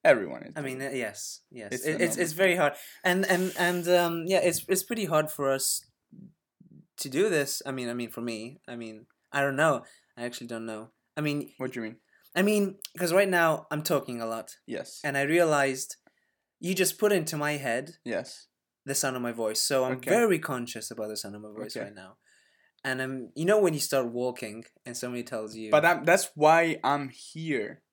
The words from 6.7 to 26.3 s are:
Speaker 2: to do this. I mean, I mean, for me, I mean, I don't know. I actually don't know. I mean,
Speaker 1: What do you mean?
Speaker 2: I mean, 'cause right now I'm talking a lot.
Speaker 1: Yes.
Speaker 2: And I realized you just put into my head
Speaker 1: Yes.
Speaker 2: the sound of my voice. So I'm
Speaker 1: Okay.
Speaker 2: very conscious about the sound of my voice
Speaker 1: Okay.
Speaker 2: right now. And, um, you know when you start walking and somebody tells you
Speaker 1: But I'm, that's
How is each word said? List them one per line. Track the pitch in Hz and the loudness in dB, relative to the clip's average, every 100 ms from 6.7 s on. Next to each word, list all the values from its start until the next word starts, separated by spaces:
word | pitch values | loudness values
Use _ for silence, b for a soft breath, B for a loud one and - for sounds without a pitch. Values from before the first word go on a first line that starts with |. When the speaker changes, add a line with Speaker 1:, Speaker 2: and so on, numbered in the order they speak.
| - _ - | -20 _ -14
Speaker 2:
to | 139 | -6
do | 135 214 | 0 2
this. | 160 139 - 139 | 2 -2 -4 -6
I | |
mean, | 131 120 | -6 -6
I | |
mean, | 120 117 | -6 -8
for | - | -6
me, | 120 110 117 143 - | -8 -8 -10 -16 -14
I | 120 | -12
mean, | 113 110 120 _ _ | -12 -14 -20 _ _
I | 143 | -2
don't | 139 135 | 0 2
know. | 160 127 b b b - | 2 2 b b b -12
I | |
actually | 120 120 120 | -10 -10 -10
don't | 113 113 | -10 -10
know. | 110 110 _ _ - | -12 -14 _ _ -4
I | |
mean, | 151 147 - _ | -2 -2 -6 _
Speaker 1:
What | 131 | -8
do | 123 | -6
you | 110 | -8
mean? | - b b b 170 | -12 b b b 0
Speaker 2:
I | |
mean, | 202 208 196 196 - - | 2 4 0 -4 -16 -4
'cause | 180 | 2
right | 180 196 | 4 4
now | 180 165 151 - | 4 4 2 -2
I'm | 151 | -6
talking | 156 143 - 120 | 0 0 0 -6
a | 113 | -6
lot. | 113 - - - | -6 -10 -18 -10
Speaker 1:
Yes. | 113 - - | -10 -10 -8
Speaker 2:
And | 147 139 | -4 -2
I | |
realized | 143 170 165 147 139 131 - - _ _ _ _ _ _ | 2 4 4 4 2 -2 -8 -12 _ _ _ _ _ _
you | 175 | -4
just | 185 175 - | 0 0 2
put | 208 | 2
into | 196 160 151 | 2 0 -2
my | 147 | -2
head | 147 135 117 143 - | -2 -2 -4 -6 -12
Speaker 1:
Yes. | 123 95 - - - _ _ _ | -6 -4 -6 -14 -20 _ _ _
Speaker 2:
the | - | -4
sound | 139 139 127 | -2 -2 -2
of | |
my | 120 | -6
voice. | 117 110 110 | -2 -2 0
So | - 135 | 2 2
I'm | 127 127 | 2 -2
Speaker 1:
Okay. | - | 2
Speaker 2:
very | 214 226 160 | 4 4 2
conscious | - 127 120 110 - | -2 -6 -6 -10 -10
about | 113 107 | -8 -8
the | 107 | -8
sound | 101 104 | -10 -12
of | |
my | 107 | -14
voice | 107 107 120 | -12 -10 -8
Speaker 1:
Okay. | 101 | -10
Speaker 2:
right | |
now. | 104 95 107 _ _ _ _ _ _ | -14 -20 _ _ _ _ _ _ _
And, | 131 131 | -6 -4
um, | 131 131 117 | -4 -6 -10
you | - | -2
know | 170 214 | 2 4
when | 185 | 4
you | 151 | 2
start | - 139 120 | 0 0 0
walking | 120 123 123 110 107 117 _ - | -2 -4 -4 -12 -12 -18 _ -14
and | 120 | -8
somebody | 123 120 | -6 -6
tells | 120 113 110 110 | -6 -8 -8 -10
you | 110 | 4
Speaker 1:
But | 151 | 6
I'm, | 165 175 | 6 4
that's | 160 190 - | 6 4 4